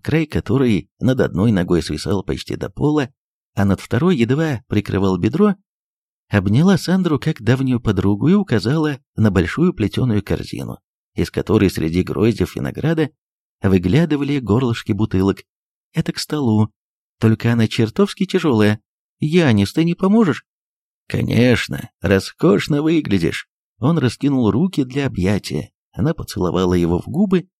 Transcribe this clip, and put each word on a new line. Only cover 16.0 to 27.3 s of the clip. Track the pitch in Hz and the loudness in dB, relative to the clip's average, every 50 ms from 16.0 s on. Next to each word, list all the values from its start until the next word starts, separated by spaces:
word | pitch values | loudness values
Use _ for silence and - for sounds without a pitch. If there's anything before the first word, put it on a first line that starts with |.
| - - | -4 -4
к | - - | -4 -8
столу. | - - 151 151 139 117 107 107 107 107 _ _ _ _ _ _ _ _ _ - | -8 -6 -4 -2 0 2 2 2 2 0 _ _ _ _ _ _ _ _ _ 0
Только | - 110 113 110 - 117 120 | 2 2 2 2 0 0 2
она | 117 110 104 | 2 0 0
чертовски | - - 113 107 - - 202 196 - - 190 | 0 0 -2 -2 0 0 -2 -2 0 -6 -6
тяжелая. | 185 - 185 160 160 120 107 107 104 107 107 _ _ _ _ _ _ _ - | -2 -2 0 0 2 4 4 4 2 2 -2 _ _ _ _ _ _ _ -6
Янис, | - 156 156 180 165 135 110 101 101 - | -4 0 2 2 4 4 4 2 2 0
ты | - 156 165 | 0 0 0
не | 170 170 | 0 0
поможешь?» | - - 190 208 226 226 165 120 - - _ _ _ _ _ _ _ _ _ _ _ _ - | 0 0 2 4 4 4 2 0 -4 -6 _ _ _ _ _ _ _ _ _ _ _ _ -8
«Конечно, | - - - - - 107 123 127 117 - - - - - - - _ _ | -4 -4 -2 0 2 2 4 4 4 2 0 -6 -8 -10 -10 -14 _ _
роскошно | - 87 98 95 - - - - - 170 202 175 - - 151 147 | 0 2 2 2 0 -2 -8 0 2 2 2 2 0 -2 -2 0
выглядишь». | 156 156 170 160 143 - 98 92 82 - - - - _ _ _ _ _ _ - | 0 0 0 0 0 0 0 0 0 -2 -4 -4 -12 _ _ _ _ _ _ -4
Он | 107 143 170 160 | 0 0 0 2
раскинул | 127 120 - - - 147 139 131 120 104 | 0 0 -2 0 -2 0 0 2 2 2
руки | 95 120 180 190 - - 135 | 2 2 0 0 -2 -2 -4
для | 127 131 143 139 | -4 -4 -4 -4
объятия. | 127 110 - 87 95 104 90 - - - 73 - - _ _ _ _ | -4 -2 -2 0 0 0 0 -2 -4 -8 -8 -8 -10 _ _ _ _
Она | - - - 156 165 | -8 -4 -2 -2 -2
поцеловала | - - - - 101 90 87 - 92 92 90 92 | -4 -8 -10 -6 -4 -4 -2 0 0 0 2 2
его | 90 85 82 87 85 | 2 2 2 0 -2
в | - 98 | -4 -4
губы, | 113 165 214 190 | -2 -2 0 0